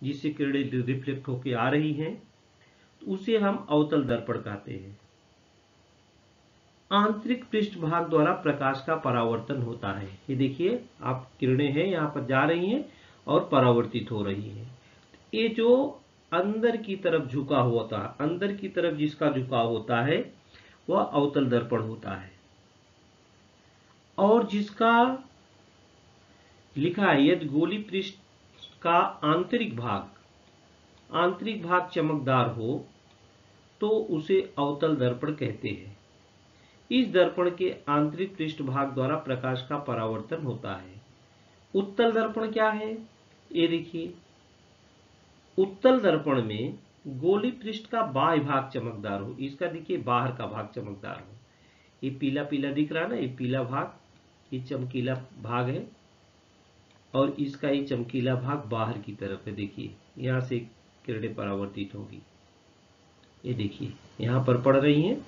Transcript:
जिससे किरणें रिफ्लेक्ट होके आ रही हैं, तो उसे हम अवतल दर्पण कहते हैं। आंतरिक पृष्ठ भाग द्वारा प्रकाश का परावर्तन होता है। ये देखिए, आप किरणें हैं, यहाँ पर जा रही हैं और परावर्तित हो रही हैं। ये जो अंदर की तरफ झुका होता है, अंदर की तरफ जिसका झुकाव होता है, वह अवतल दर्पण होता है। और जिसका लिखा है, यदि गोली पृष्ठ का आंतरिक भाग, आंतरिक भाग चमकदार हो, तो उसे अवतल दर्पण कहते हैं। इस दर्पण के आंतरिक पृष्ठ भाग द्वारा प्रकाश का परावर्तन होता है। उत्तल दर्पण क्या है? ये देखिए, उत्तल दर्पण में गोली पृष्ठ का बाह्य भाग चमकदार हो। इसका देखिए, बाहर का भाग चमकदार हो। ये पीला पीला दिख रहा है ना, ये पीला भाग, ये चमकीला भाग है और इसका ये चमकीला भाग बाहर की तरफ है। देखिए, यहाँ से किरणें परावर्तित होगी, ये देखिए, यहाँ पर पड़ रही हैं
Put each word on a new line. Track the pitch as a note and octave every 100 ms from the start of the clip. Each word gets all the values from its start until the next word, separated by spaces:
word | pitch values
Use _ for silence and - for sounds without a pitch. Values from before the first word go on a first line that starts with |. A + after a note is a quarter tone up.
जिससे | C3 C#3+ D#3
किरणें | D3 C#3 C#3 B2 B2+
रिफ्लेक्ट | B2 B2+ - B2+ -
होके | B2 C3+
आ | A#2+ B2
रही | D3 D3+
हैं, | D3 D#3 - - _ _ _ _ _ _ _
तो | -
उसे | F#3+ - A3
हम | G3+ G3+ -
अवतल | D3+ D3+ D3+
दर्पण | B2 A#2 - G#2+
कहते | - G2+ -
हैं। | G#2+ F#2+ G#2 _ _ _ _ _ _ _ _ _ _ _ _ _ _ _ _ _ _ _
आंतरिक | G3 G#3+ G#3+ - B3
पृष्ठ | - G#3+ G#3 F3+
भाग | D#3+ E3+ E3
द्वारा | D#3+ D#3
प्रकाश | E3+ D#3 C3+ C3+ C3+ -
का | D#3+
परावर्तन | C#3 A#2+ A#2 A#2 - C3+
होता | A#2 A#2 G2+ G2
है। | G2 - -
ये | C3
देखिए, | C3+ - F3+ A#3+ - _
आप | B2 B2+ - -
किरणें | B2+ C3 D3
हैं, | C#3 F#3
यहाँ | F3 D3+
पर | D3 A#2+
जा | C3
रही | D3+ E3+ F3+
हैं | B3+ - - - - -
और | D#3 -
परावर्तित | C#3+ B2 A#2+ A#2 A#2+ G#2
हो | A2
रही | G2 G2 A2
हैं। | G#2+ A#2+ - - - _ - -
ये | A3 A3+
जो | A3 A3+ B3+ C#4+ - _ _ _
अंदर | E3+ G3 A3 A#3 A3+
की | G3+ F#3+
तरफ | F3 D#3+ C3
झुका | C3 C3 C#3+
होता | B2 A#2 G#2+ G#2+
है, | G2+ -
अंदर | D3 F3 G3+
की | G3+ F#3+
तरफ | F3+ E3+ D3+
जिसका | D3+ - D3+
झुकाव | C3 B2+ B2+ A#2
होता | A2+ G#2+ A#2
है, | B2+ F3+ - - _ - - - -
वह | F3+
अवतल | - D3 C#3+ C#3+ C3
दर्पण | A#2+ A2 A#2
होता | A2 A2 G2
है। | F#2+ - - _ _ _ _ _ _ _ _ _ _ _ _ _ _ _ _ _ -
और | G3+ A#3 A3+
जिसका | G3+ G#3 - A3+ A#3 B3 C4 - - _ _ _ _ _ _ _ _ _ _ _ - - C#3
लिखा | D#3+ F3 G3
है, | D3 C#3+
यदि | F3 D3+
गोली | C#3+ F3 G#3
पृष्ठ | G#3 F#3+ F#3+ - - _ _ - - -
का | E3+ E3+ F#3+ -
आंतरिक | D3+ E3 F3+ A#3+ G#2 A2+
भाग, | A#2 G2+ - - _ _ _ _ _ _ _ - _
आंतरिक | D#3+ F3+ F#3+ G3+ G3+ E3
भाग | G#3+ B3
चमकदार | - D#3 D3+ C3 C3 A#2
हो, | A#2+ A2+ D3+ - - _ _ - _ _ _ _ _
तो | G#3
उसे | A3 - D#3+ D3+ F#3+ - -
अवतल | C#3+ D3 D#3+ D3
दर्पण | B2 B2 D3
कहते | D3+ A#2 G#2+ G#2+
हैं। | F#2 G2+ - _ _ _ _ _ _ _ _ _
इस | B3 A3+
दर्पण | E3+ E3+ - F3+
के | F3 F3+ - -
आंतरिक | D3 D3+ D3+ G3 -
पृष्ठ | D#3 D3+
भाग | C3+ C3 C#3
द्वारा | B2+ C3 D#3
प्रकाश | - B2 C3 B2+ -
का | C#3+
परावर्तन | - A2+ A2+ A2 G#2 D#3+
होता | C#3+ G#2+ G#2+
है। | F#2+ F#2 - - - _ _ _ _ _
उत्तल | G3 G3 - A#3
दर्पण | A3 A3 A3 A3
क्या | A3+ G#3+
है? | G#3+ G#3+ A3+ - _ _ _ _
ये | - E3
देखिए, | E3 D#3 E3 E3+ - - _ _ _ _ _ _ _ _ _ _ _ _ -
उत्तल | G3 - B3+ C4
दर्पण | G3+ D#3 D3 C3+
में | A2 G#2 C3 G3+ - _ D3+
गोली | B2+ D#3 G#3 A#3+
पृष्ठ | A#3+ G#3 G#3+ -
का | A3+
बाह्य | F#3+ C3+ D#3+ D#3+
भाग | C#3 C#3 C3
चमकदार | C3+ A2+ G#2+ G#2 G2
हो। | G#2 B2
इसका | C3+ C#3 F3
देखिए, | D#3+ D#3+ F3+
बाहर | A2 A#2+ B2
का | B2 A2
भाग | A2 G#2+
चमकदार | - G#2+ G2 F#2 F#2
हो। | - G#2 _ _ _ _ _ _
ये | C3+
पीला | C3 C#3 C#3
पीला | C#3+ C#3+ C#3
दिख | C#3 D3
रहा | D#3
है | F3+
ना, | A#3
ये | C3
पीला | B2+ B2 C3
भाग, | B2 C3+ - - _ _ _ _ _
ये | C3
चमकीला | B2+ C3+ B2+ C3 B2 B2+ - -
भाग | A2 A#2+ B2
है | D3+ A#3 - _ _ _ _ _ _ _ _ _ _ _
और | C3+ C#3+ D3
इसका | C#3 - D3
ये | C#3
चमकीला | C#3 B2 A#2+ C3 B2
भाग | B2+ B2+ C#3+ G#2+
बाहर | A2+ A2 G#2
की | G2+
तरफ | G2+ G2 F#2+ -
है। |
देखिए, | G2+ G2+ - G#2 G2 _ -
यहाँ | B2+ B2+
से | B2+ B2 A#2 - _ _ -
किरणें | A2 A2
परावर्तित | G#2 G2+ G2 G2+ - G2
होगी, | G2+ G2+ - - _ _ _ _ _ _ _ _ _ _ _
ये | -
देखिए, | B2 G#2 - A#2 - - -
यहाँ | A#2 B2+
पर | B2+ A#2+
पड़ | C3+ C3+
रही | C#3+ D3
हैं | E3+ C#4+